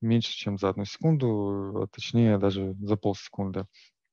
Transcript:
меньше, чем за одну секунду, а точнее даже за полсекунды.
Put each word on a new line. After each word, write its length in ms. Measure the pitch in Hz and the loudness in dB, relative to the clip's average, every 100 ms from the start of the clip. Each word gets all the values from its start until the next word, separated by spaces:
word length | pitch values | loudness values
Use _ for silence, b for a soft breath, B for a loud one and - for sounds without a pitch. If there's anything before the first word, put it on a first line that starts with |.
меньше, 300 | 113 117 - | 2 2 2
чем 260 | - - 101 | -4 -4 -2
за 120 | 98 | 0
одну 140 | 95 | -2
секунду, 1000 | 101 - 160 156 123 104 101 101 98 104 | -6 -2 0 2 2 0 0 -2 -4 -6
а 40 | 101 | -6
точнее 520 | - - 117 113 101 | -8 -2 4 4 4
даже 360 | 101 98 95 | 2 0 -2
за 220 | 95 101 104 | -4 -2 0
полсекунды. 680 | 104 98 - - 98 92 95 b b _ _ | 0 -2 -6 -6 -4 -4 -8 b b _ _